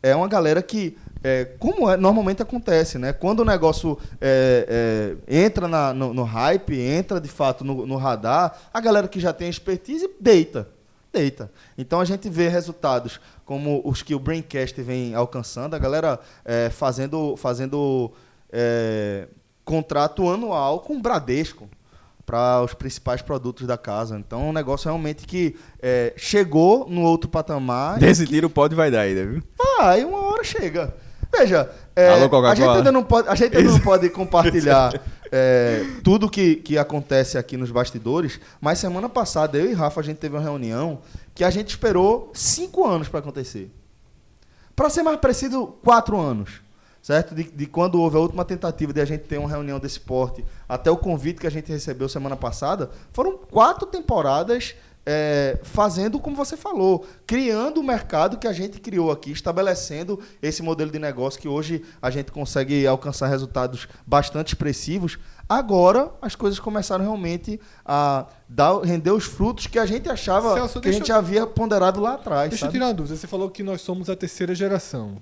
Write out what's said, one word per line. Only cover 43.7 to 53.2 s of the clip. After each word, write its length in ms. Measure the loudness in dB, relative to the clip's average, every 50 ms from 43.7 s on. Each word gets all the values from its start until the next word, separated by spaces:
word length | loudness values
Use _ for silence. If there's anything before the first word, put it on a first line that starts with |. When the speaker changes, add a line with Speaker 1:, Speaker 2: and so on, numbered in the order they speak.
| -18 -20 -20 _ _ _ _ _ _ _ _ _ _ _ _ _ _ _ -20 -12 _
Speaker 1:
Pra 160 | 0 0 0
ser 120 | 2 2 2
mais 140 | 0 0 2
preciso, 480 | 2 2 2 2 -2 -4 -2 -4 -4 -4 -10 -2 4
quatro 340 | 6 6 6 6 2 -2 -2
anos. 420 | -2 -2 -2 -4 -6 -8 -12 -20 _ _ _ _ _ _ _ _
Certo? 320 | _ 0 2 2 2 0 -6
De, 80 | -10
de 240 | -10 -10 -8 -10 -10
quando 340 | -6 -2 0 0 2 2 2
houve 160 | 2 4 2
a 40 | 2
última 240 | 2 2 -2 -6 -6
tentativa 480 | -6 -6 -6 -6 -6 -4 -4 -6 -4
de 80 | -2 -2
a 40 | -2
gente 200 | -2 -4 -8 -8
ter 120 | -8 -8
uma 120 | -6 -6 -6
reunião 320 | -6 -6 -6 -8 -8 -8
desse 180 | -8 -10 -12 -12
porte, 460 | -10 -4 -2 -2 -2 -2 -4 -8 -8 -10 -10 -10 -10 -8
até 200 | -8 0 2 2
o 80 | 2
convite 440 | 2 0 -4 -4 -2 -4 -6 -6 -4
que 80 | -6 -6
a 20 |
gente 220 | -6 -6 -8 -8
recebeu 360 | -8 -8 -8 -8 -8 -6 -6 -6
semana 280 | -6 -6 -8 -8 -8
passada, 540 | -6 -8 -8 -8 -6 -4 -4 -4 -4 -6 -10 -10 -20 -20 -14
foram 240 | -6 -4